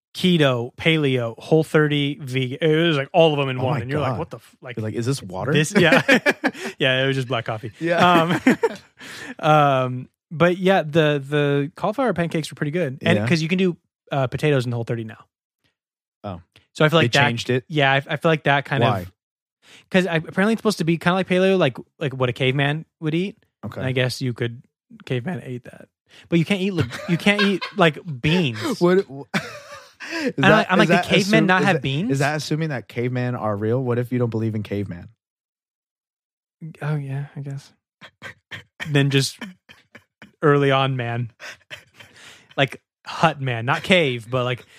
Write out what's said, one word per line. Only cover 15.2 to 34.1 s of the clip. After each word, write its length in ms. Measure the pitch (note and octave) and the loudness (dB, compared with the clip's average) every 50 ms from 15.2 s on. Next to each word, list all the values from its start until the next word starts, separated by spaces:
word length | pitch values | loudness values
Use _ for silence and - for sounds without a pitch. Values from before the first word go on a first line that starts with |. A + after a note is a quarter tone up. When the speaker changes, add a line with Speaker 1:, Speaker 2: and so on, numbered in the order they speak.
| - _ _ _ _ _ _ _ _ _ _ _ _ _ _ _ _ _ _ _ - | -20 _ _ _ _ _ _ _ _ _ _ _ _ _ _ _ _ _ _ _ -12
Speaker 2:
Oh. 180 | G2+ F2+ F2+ - _ _ _ _ _ | -10 -10 -12 -14 _ _ _ _ _
Speaker 1:
So 120 | _ - D#3 | _ 0 2
I 40 | D#3 | 4
feel 80 | D#3+ E3 | 4 2
like 140 | D#3 A#2 | 2 2
Speaker 2:
They 60 | - C#3+ | 2 2
Speaker 1:
that 60 | C#3+ | 2
Speaker 2:
changed 220 | C#3+ A#2+ A#2 - - | 2 0 -2 -2 -2
it? 140 | B2 B2+ - - | -2 -2 -2 -2
Speaker 1:
Yeah, 220 | D#3+ D3+ C#3 C3+ | 0 2 2 2
I, 40 | C3+ | 2
I 200 | C#3 C#3 - D#3+ | 0 0 -4 -6
feel 140 | C3+ - E3 | -2 0 2
like 120 | D#3+ D3 - | 0 2 2
that 200 | D3 C#3+ C#3+ C3+ | 2 2 2 0
kind 160 | - C#3+ C3 | -2 0 0
Speaker 2:
Why? 180 | A#2 A2+ G#2 F#2+ | 2 2 0 -2
Speaker 1:
of 120 | F2+ F2+ - _ _ _ _ _ _ _ _ _ _ - - - _ _ | -6 -10 -16 _ _ _ _ _ _ _ _ _ _ -20 -20 -20 _ _
'cause 160 | - F#3 F3+ | 2 2 2
I, 100 | F3+ E3+ | 2 0
apparently 360 | D#3+ E3+ E3 - F#3+ G3 A3 A3+ | -2 -4 -4 -2 0 2 2 0
it's 60 | G#3 | 0
supposed 180 | - A3 G3 - | 0 -2 -2 0
to 60 | F3 | 0
be 140 | D#3+ E3+ D3+ | 0 0 0
kinda 160 | - F3 F3+ | 0 0 0
like 140 | F#3+ F#3 - | 0 0 0
paleo, 300 | F#3 F3+ F#3+ F#3+ F#3+ F#3 | 0 2 2 2 4 4
like, 200 | E3 C3+ A#2 - - _ _ - | 2 0 0 -4 -12 _ _ -6
like 140 | E3 C3+ | -6 -6
what 160 | B2+ B2+ B2+ B2 | -2 -2 -2 -2
a 40 | |
caveman 520 | A#2 - C3+ C3 C3 D3 C#3 C#3+ D3 D#3+ D#3+ - _ _ | 0 0 0 0 0 0 0 0 -2 -4 -8 -14 _ _
would 140 | E3 D#3 D#3 | -6 -2 -2
eat. 240 | E3+ F#3+ G3+ - _ _ _ _ _ - | -2 -2 -4 -8 _ _ _ _ _ -14
Speaker 2:
Okay. 160 | A#2 - - | -12 -10 -6
Speaker 1:
And 60 | C3 C3 | -6 -2
I 40 | |
guess 280 | B2+ B2+ B2+ B2 - - | -2 0 -2 -2 -2 -4
you 120 | C3+ B2+ A#2 | -6 -6 -4
could, 280 | - A#2+ A#2 A#2 C3 - _ _ _ _ _ A#3 - - | -4 -6 -6 -6 -10 -18 _ _ _ _ _ -20 -18 -8
caveman 340 | - - B2 A#2 F3+ F3+ D3 C#3 | -6 -6 -6 -4 -6 -8 -8 -10
ate 200 | C3+ B2 B2 - | -12 -14 -14 -14
that. 240 | - - - - _ _ _ _ _ - - - - | -18 -20 -20 -20 _ _ _ _ _ -20 -20 -6 0
But 100 | F3 F3 | 0 0
you 60 | D3+ | 2
can't 160 | - G3+ F#3 | 2 0 0
eat, 120 | F#3 G3+ | -2 0
like, 360 | F#3 D#3+ - A#2+ - - - - | 0 -2 -2 -2 -6 -8 -4 -2
you 80 | E3+ | -2
can't 240 | D#3 - G3+ G3+ G#3 | 2 2 2 2 4
eat, 200 | G3+ G3+ G3 E3 - - | 2 2 0 -2 -4 -4
Speaker 2:
<laughs> 80 | - | 0
Speaker 1:
like, 220 | G3+ F3 E3 C#3+ D#3 - F3+ C#3 A#2+ | 2 2 2 2 0 -8 -12 -8 -4
beans. 600 | - D#3 E3 F#3+ E3+ B2+ A2+ G#2+ - D#4+ G#3+ - | 0 0 2 2 2 0 -2 -4 -4 -4 -2 2
Speaker 2:
What, 260 | F3 F3 F#3 F#3+ - | 2 4 4 2 0
wh-, 160 | - C#3 C#3 C3+ - - | -2 -8 -16 -10 -6 -6
<laughs> 0 | - - E5+ D#5+ D5 C#5+ C#5+ C#5+ C#5 - - _ - - - | -6 -6 -8 -12 -16 -18 -18 -20 -20 -20 -20 _ -18 -14 -10
is 200 | E4 E4 D4+ B3+ - | -8 -6 -4 -4 -2
Speaker 1:
And 80 | - C#3+ | 2 4
Speaker 2:
that, 260 | F#3+ G#3+ G#3+ - - | 6 6 6 4 2
Speaker 1:
I'm 80 | F#3 - | 2 4
like, 80 | - | 4
Speaker 2:
is 20 | D#3+ | 4
Speaker 1:
"The 40 | F3 | 4
Speaker 2:
that 80 | F3+ F3 | 2 2
Speaker 1:
cavemen 140 | - - F#3 G3+ F#3+ G#3+ A3 G#3 | 2 2 2 2 4 4 4 4
Speaker 2:
assume-, 20 | |
Speaker 1:
not 140 | F3+ F#3 F#3 | 4 4 4
Speaker 2:
is 40 | F3+ | 4
Speaker 1:
have 100 | G3 F3+ | 2 2
Speaker 2:
that, 60 | D3 | 0
Speaker 1:
beans?" 280 | B2+ C#3 C3+ C#3+ G#3 A#3 | 0 -2 -2 -2 -2 -2
Speaker 2:
is 80 | C#3 C3+ | 0 0
that 180 | C#3+ C#3+ D3+ | 0 0 -2
assuming 320 | D3+ C#3 - D#3 D3+ D#3+ D#3 | -4 -4 -4 -4 -4 -2 -4
that 180 | B2 B2 A#2+ - | -6 -8 -8 -8
cavemen 460 | - A#2+ A#2+ B2+ B2+ B2 B2 B2 B2 | -6 -4 -4 -2 -2 -2 -2 -4 -4
are 200 | - F#2+ G#2+ G#2 | -4 -4 -4 -2
real? 260 | G2+ A2 A2 A#2 C3 | -2 -2 0 0 0
What 160 | C3 B2 A#2 A#2+ | 0 -2 -2 -2
if 140 | B2 A#2 | -2 -2